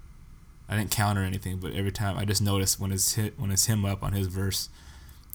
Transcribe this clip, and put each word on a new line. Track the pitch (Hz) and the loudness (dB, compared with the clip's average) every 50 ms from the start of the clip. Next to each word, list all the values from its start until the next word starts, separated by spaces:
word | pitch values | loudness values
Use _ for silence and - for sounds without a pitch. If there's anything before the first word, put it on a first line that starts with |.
| - - - - - - - - - - - - - - | -18 -18 -18 -18 -18 -18 -18 -18 -20 -20 -20 -18 -6 -2
I | 98 | 0
didn't | 107 104 - | 0 0 2
count | - - 104 104 101 98 | 2 4 4 4 4 4
or | |
anything, | 95 92 87 87 - 95 92 | 2 0 0 -2 -4 -4 -4
but | 90 90 80 - | -4 -4 -4 -2
every | 87 98 98 | 0 0 0
time | 98 - 104 98 90 | 0 0 0 0 0
I | 90 101 | 0 0
just | 104 104 - | 2 2 4
noticed | 104 101 98 98 98 98 - - | 4 4 4 4 4 2 2 0
when | 101 98 | 0 0
it's | 98 95 - - - | 0 2 2 2 2
hit, | 113 107 104 - - | 0 0 -2 -2 -4
when | 101 98 | -2 2
it's | 98 - - | 2 4 4
him | - 110 104 101 | 4 4 4 4
up | 98 98 95 98 | 2 0 0 0
on | 101 101 | 0 0
his | 101 95 | 0 0
verse, | 87 90 95 98 95 92 - - - - - - - - - - - - - - - - | 0 0 0 0 0 0 -2 -4 -6 -10 -16 -18 -18 -18 -18 -18 -18 -18 -20 -16 -8 -4